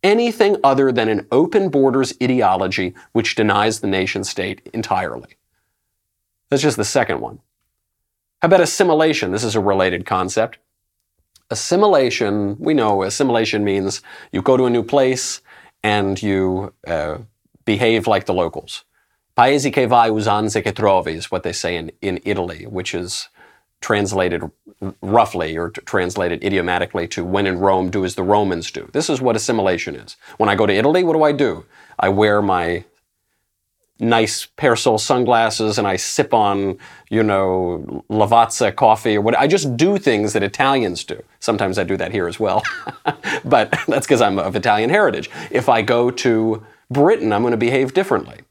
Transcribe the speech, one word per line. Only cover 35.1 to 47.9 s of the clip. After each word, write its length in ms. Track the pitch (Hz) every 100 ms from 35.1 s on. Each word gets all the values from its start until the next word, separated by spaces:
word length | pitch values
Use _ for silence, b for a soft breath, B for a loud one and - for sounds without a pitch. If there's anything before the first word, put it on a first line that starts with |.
| 127 120 120 113 104 110 107
and 100 | 104
I 80 | 95
sip 380 | - - 127
on, 460 | 117 104 101 98 87 B B B
you 120 | 110
know, 840 | 107 98 95 92 90 85 78 - -
Lavazza 640 | 107 107 117 117 - 110 -
coffee 420 | 117 107 120 104
or 40 |
what. 160 | 107 113
I 80 | 143
just 320 | 185 147 120
do 220 | 170 202
things 340 | 170 110 104
that 80 | 104
Italians 600 | 98 - 135 135 107 87
do. 180 | - - - b
Sometimes 380 | - 107 98 92
I 60 |
do 140 | 87 95
that 140 | 82
here 160 | 104 87
as 120 | 85
well, 240 | 107 95 - - - - -
<laughs> 380 | - - 466 131
but 320 | 123 107 -
<laughs> 60 | -
that's 200 | 113 -
'cause 140 | 131
I'm 180 | 110 95
of 160 | 90 98
Italian 340 | 98 104 113
heritage. 400 | 196 190 78 73 B B
If 180 | - 120
I 140 | 117
go 260 | 110 120 120
to 560 | 120 127 113 110 107 107 b b
Britain, 420 | 127 143 - 110
I'm 120 | 104
gonna 140 | 120 117
behave 360 | 120 131 131